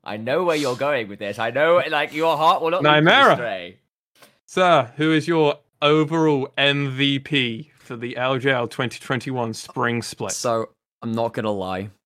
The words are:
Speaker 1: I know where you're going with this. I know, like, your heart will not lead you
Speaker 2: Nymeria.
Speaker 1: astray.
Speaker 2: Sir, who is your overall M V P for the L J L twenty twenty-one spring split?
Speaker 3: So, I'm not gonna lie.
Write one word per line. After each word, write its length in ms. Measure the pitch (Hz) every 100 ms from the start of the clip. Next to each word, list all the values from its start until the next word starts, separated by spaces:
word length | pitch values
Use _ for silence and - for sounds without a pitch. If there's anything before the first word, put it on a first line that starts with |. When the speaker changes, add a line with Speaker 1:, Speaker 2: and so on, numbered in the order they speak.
Speaker 1:
I 120 | - 107
know 260 | 113 151
where 120 | 180 156
you're 200 | 139 120
going 320 | 139 143 107
with 100 | 101
this. 200 | 101 104
I 120 | 113
know, 320 | 123 156 175 151
like, 220 | 156 151
your 240 | 147 165 151
heart 240 | 160 185
will 80 | 160
not 120 | 175
lead 200 | 151 151
you 60 | 156
Speaker 2:
Nymeria. 240 | 240 262
Speaker 1:
astray. 460 | 139 120 95 87 90 _ _ _ _ - _ _
Speaker 2:
Sir, 460 | - 185 160 120 -
who 160 | 156
is 140 | 156 151
your 320 | 165 151 - _ _
overall 720 | 147 156 156 165 160 147 135 -
M 320 | 139 143 143
V 280 | 131 139 139
P 540 | 135 147 123 113 - _
for 180 | - 120
the 200 | 120 127
L 180 | 127 131
J 120 | 135
L 180 | 131 117
twenty 300 | - 127 -
twenty-one 540 | - 131 139 131 117
spring 480 | 110 - - 120 117
split? 300 | 113 - 107
Speaker 3:
So, 360 | - 123 113 113 _ _ _
I'm 120 | 120
not 200 | 113 113
gonna 180 | 113 107
lie. 380 | 101 92 92 101 98